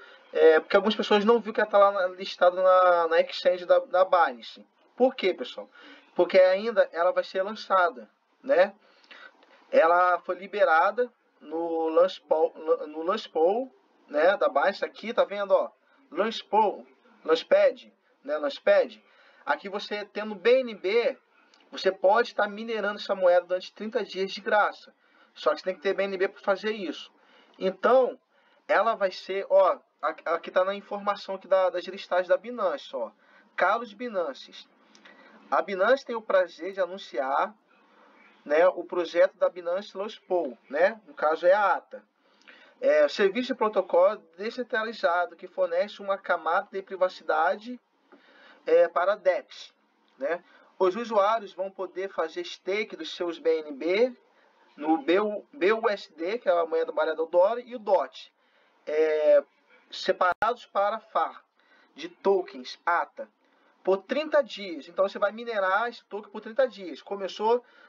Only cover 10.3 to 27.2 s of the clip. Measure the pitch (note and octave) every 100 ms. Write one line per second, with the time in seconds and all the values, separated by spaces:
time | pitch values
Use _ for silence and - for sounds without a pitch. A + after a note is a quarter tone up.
10.3 | F3 G3 G3+ F3+ D#3+ F#3+ G#3+ B3 _ _
11.3 | _ D3+ D#3+ E3+ E3 D#3+ D#3+ F#3 - _
12.3 | D#3+ D#3+ - D#3 E3 D3+ D#3 E3+ G#3+ -
13.3 | D#3+ E3+ A3+ C4 _ _ _ _ D3 E3+
14.3 | G3+ D3+ C3+ F3 G3+ E3 - G#3+ A3 E3+
15.3 | G3+ G3 F#3 B2 - _ _ _ - A3+
16.3 | G#3+ - G#3 G#3 C3 - _ _ _ -
17.3 | E3 - G3 F#3+ - - _ _ _ -
18.3 | D4+ D4 - - G3+ A#3+ G#3+ _ _ _
19.3 | _ - - G3+ G3+ - G#3 G3+ G#3+ G#3+
20.3 | G3 A3 C4 B3 F#3+ F3+ A#3 G#3 - _
21.3 | _ _ _ _ - F#3+ F#3+ F#3 G#3+ A#3
22.3 | - G#3 G3+ A3+ A3 G3+ G#3 - F#3+ F3+
23.3 | F3 F3 F#3 - - G#3+ A#3 G3+ F#3 F#3+
24.3 | G3+ - G#3 E3+ - - _ _ _ _
25.3 | - D#3+ - F#3 F#3 G3 F#3+ G3 F#3 F#3+
26.3 | - - F#3+ G#3+ A3 D#3+ - - _